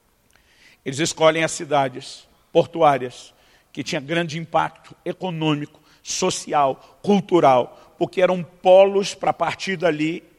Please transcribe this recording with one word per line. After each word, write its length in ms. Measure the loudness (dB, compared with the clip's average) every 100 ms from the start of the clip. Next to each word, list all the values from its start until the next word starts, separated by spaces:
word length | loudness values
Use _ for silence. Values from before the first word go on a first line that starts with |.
| _ _ _ _ _ _ _ _ -12
eles 140 | -6
escolhem 440 | -6 0 2 2
as 80 | -2
cidades 720 | -6 -4 -2 -2 -6 -18 -20 _ _ _
portuárias, 800 | -2 0 2 2 2 -4 -12 -20 _ _ _ _
que 100 | -14
tinha 160 | -8 -8
grande 380 | -4 -4 -4 -8
impacto 580 | -4 -4 -4 -8 -20 -16
econômico, 800 | -12 -10 -10 -4 -2 -2 -6 _ _ _
social, 1000 | -12 -4 -4 -4 -4 0 0 -2 _ _
cultural, 960 | 0 0 2 4 4 4 0 -8 -20 -8
porque 240 | -6 0
eram 200 | 0 0
polos 720 | -6 _ 6 6 6 2 -4 -4
para, 160 | -4
a 20 |
partir 420 | -4 -4 -6 -8 -2
dali, 480 | -2 0 -2 -6 -12